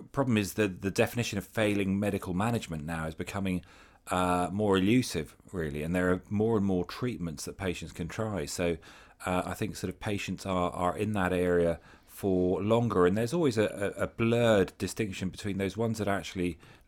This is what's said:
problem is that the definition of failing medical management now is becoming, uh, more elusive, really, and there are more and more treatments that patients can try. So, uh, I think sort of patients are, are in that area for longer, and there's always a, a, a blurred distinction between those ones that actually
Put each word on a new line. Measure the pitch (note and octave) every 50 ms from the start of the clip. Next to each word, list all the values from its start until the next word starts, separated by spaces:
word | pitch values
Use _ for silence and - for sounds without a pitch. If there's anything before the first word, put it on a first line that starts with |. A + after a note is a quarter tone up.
| - - -
problem | - C3+ B2+ A#2
is | G#2+ G2+ F2 -
that | - G#2+ G2+ F#2 F2+ -
the | F#2+ F2
definition | - A2+ G2+ - A#2 A2+ - -
of | G2+ F2+
failing | - - - A2 G#2 G#2 G2+ G2+ F#2+ F#2+ G2
medical | G#2 G#2 G2 G2 - G2 F2
management | F2+ G#2 A#2+ A#2+ A2 - - E2 D#2 D2
now | D#2+ E2+ D#2+ D#2+ D#2+
is | D#2
becoming, | - F2+ - - G2+ G2 F#2+ F2+ F2+ - - - - - - - _ _ -
uh, | F#2 F2+ F#2 F2+ F2+ F2+ F2 E2+ F2
more | G2+ G#2+ G#2 F#2+
elusive, | F#2+ F#2 G2 A#2 B2+ A#2+ - - F2 D2 - - - - -
really, | - F#2+ D#2+ D2+ C#2 D2 D2+
and | E2 F2
there | F2+ F2+ F2+ F#2
are | F#2 - -
more | G#2+ G2+ G#2+ A2+ A#2
and | G#2+ G2
more | G2 F#2+ F2+ F2
treatments | - - - - B2 A2+ - F2 E2+ D2+ C#2 -
that | - D2+ -
patients | G2 F#2 F2 - E2+ D#2
can | - - F2
try. | D#2+ - - A2 A2 G#2 F2+ D2+
So, | C#2+ - - F2+ E2+ E2+ D#2 - - - - - - - - -
uh, | F#2 F2+ F2+ F2+
I | - F2+
think | - A2 G2+ F2
sort | - - F#2 F2+
of | -
patients | - A2 G#2 G2 - - F#2+ - -
are, | G2 F#2+ F2+ F2+ F2
are | - F2 F2+ F2+ -
in | - G#2+ G#2 G#2+
that | G2+ F#2 F2+ F2+
area | F2+ F2+ F2+ F2 F2 E2+ E2+ E2 D#2 - - - - -
for | - - - - G2+ F#2 F2+ F2+ F2+ F#2 F2 F#2+
longer, | G#2 A2+ A#2+ A#2+ A#2 - F#2+ F2+
and | F2+ F#2+ G#2+
there's | A#2 A#2+ D#3
always | F3 E3+ C#3 A2 A2
a, | G#2 - - F#2 G2+ F#2+ - -
a, | G2
a |
blurred | F2+ - - A#2 A2+ A#2 A#2 A#2+ A#2 A2 G2+ F#2+ - - -
distinction | - F#2 - - A2+ G2+ F#2 - G2+ F#2
between | - - - G#2 F#2+ F#2
those | G2 F#2+ F#2
ones | G#2+ A2+ A#2 A2+ G#2+
that | G#2
actually | G2+ G2 F#2+ D#2+ - - F#2+ F2 F2 D#2+ - - - - - _